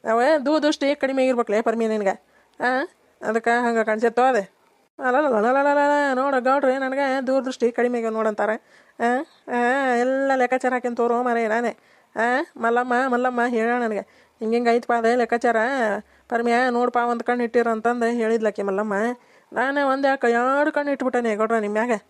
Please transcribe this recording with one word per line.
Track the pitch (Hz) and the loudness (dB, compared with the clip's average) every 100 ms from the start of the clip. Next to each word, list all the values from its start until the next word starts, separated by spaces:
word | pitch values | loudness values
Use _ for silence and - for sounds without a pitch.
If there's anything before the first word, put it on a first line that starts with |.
| 226 | 0
ನಾವು | 226 262 311 269 | 2 2 2 2
ದೂರದೃಷ್ಟಿ | 311 294 311 277 285 | 0 0 0 -2 -2
ಕಡಿಮೆ | 269 269 | -2 0
ಆಗಿರ್ಬೇಕಲೇ | 262 240 226 208 | 0 0 0 0
ಪರ್ಮಿ | 233 226 226 | 0 -2 -2
ನಿನಗೆ. | 220 196 - _ _ _ _ | 0 -2 -2 _ _ _ _
ಆ? | 240 254 330 _ _ _ | -2 -2 -4 _ _ _
ಅದಕ್ಕೆ | 214 220 226 | -4 -2 0
ಹಂಗೆ | 240 240 233 | 0 0 0
ಕಾಣಿಸೈತೋ | 214 220 233 226 | 0 0 0 2
ಅದೇ. | 254 240 190 _ _ _ _ - | 2 2 -2 _ _ _ _ -6
ಅಲ್ಲಲ್ಲಲ್ಲಲ್ಲಲ್ಲಲ್ಲ, | 262 254 302 220 220 269 285 285 285 294 285 | 0 0 2 2 2 2 2 2 2 2 0
ನೋಡು | 254 277 262 | 0 0 0
ಗೌಡ್ರಿ, | 247 285 277 269 | 2 2 2 0
ನನಗೆ | 262 269 277 262 254 | -2 -2 -2 -2 0
ದೂರದೃಷ್ಟಿ | 269 254 254 240 | -2 -2 -2 -2
ಕಡಿಮೆ | 233 240 240 | 0 0 0
ಆಗ್ಯಾವ | 226 | -4
ನೋಡಂತಾರೆ. | 220 220 208 208 220 _ - _ - | -2 -2 0 -2 -4 _ -20 _ -2
ಆ? | 233 247 320 _ - | 0 0 -4 _ -6
ಆ, | 240 240 269 262 240 | -2 0 0 0 0
ಎಲ್ಲ | 247 269 269 262 | 0 0 0 0
ಲೆಕ್ಕಾಚಾರ | 247 254 254 | 2 0 0
ಹಾಕ್ಯಂತ | 254 247 240 | -2 -4 -2
ತೋರೋ | 240 240 | 0 0
ಮಾರಾಯ | 247 233 220 | 0 0 0
ನಾನೇ. | 220 247 - _ _ _ 208 | 0 -2 -6 _ _ _ -2
ಆ? | 233 254 339 - | 0 0 -4 -4
ಮಲ್ಲಮ್ಮ, | 233 240 254 240 269 | 0 0 0 0 0
ಮಲ್ಲಮ್ಮ | 247 254 247 240 | 0 0 0 -2
ಹೇಳ | 240 226 | 0 0
ನನಗೆ, | 247 233 208 - _ _ _ | 0 -2 -4 -8 _ _ _
ಹಿಂಗೆ | 220 233 | -2 0
ಹಿಂಗೆ | 240 | 2
ಐತಪ್ಪ | 233 - | 0 0
ಅದೇ | 233 226 247 | 0 2 2
ಲೆಕ್ಕಾಚಾರ. | 233 240 240 226 226 277 220 202 - _ _ | 0 0 0 0 0 0 -2 -2 -8 _ _
ಪರ್ಮ್ಯ | 240 240 233 254 | -2 0 2 2
ನೋಡಪ್ಪ | 240 247 247 | 0 0 0
ಒಂದು | 240 240 | -2 -2
ಕಣ್ಣು | 226 247 | -2 -2
ಇಟ್ಟಿರು | 233 240 233 | 0 0 0
ಅಂತಂದು | 220 233 247 233 | 0 -2 0 0
ಹೇಳಿದ್ಲಕ್ಕಿ | 240 220 226 214 208 | 0 0 0 0 -2
ಮಲ್ಲಮ್ಮ. | 196 196 214 202 233 240 _ _ _ | -4 -2 -2 -2 -2 -4 _ _ _
ನಾನು | - 254 285 277 | -2 -2 0 0
ಒಂದು | 269 277 | 0 0
ಯಾಕೆ | 269 240 | 0 2
ಎರಡು | 233 254 277 302 | 2 2 2 0
ಕಣ್ಣು | 294 285 | 0 -2
ಇಟ್ಬಿಟ್ಟೇನೆ | 277 262 247 233 208 | -2 -2 0 -2 0
ಗೌಡ್ರ | 220 226 | 0 0
ನಿಮ್ಮ | 208 214 | 0 -2
ಮ್ಯಾಗ. | 240 214 | -2 -4